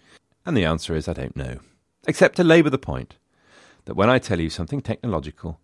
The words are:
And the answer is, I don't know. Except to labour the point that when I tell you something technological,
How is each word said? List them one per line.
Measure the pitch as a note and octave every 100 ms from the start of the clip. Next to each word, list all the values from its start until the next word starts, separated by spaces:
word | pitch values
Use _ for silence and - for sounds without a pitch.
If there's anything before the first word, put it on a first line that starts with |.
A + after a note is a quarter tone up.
| _ _ _ _
And | - C3
the |
answer | D#2+ D#2+ - D#2+
is, | E2
I |
don't | D#2+ C2+ -
know. | C2 B1 _ _ _ _ -
Except | - F#3 -
to |
labour | E3+ E3 D3+
the | C3
point | - B1+ - - _ _ _ _ - _
that | -
when | - G#2+
I | C3
tell | - F2
you | D#2+
something | - E2 C#3+
technological, | - - B2 E2 C#2+ - D#2+ D#2+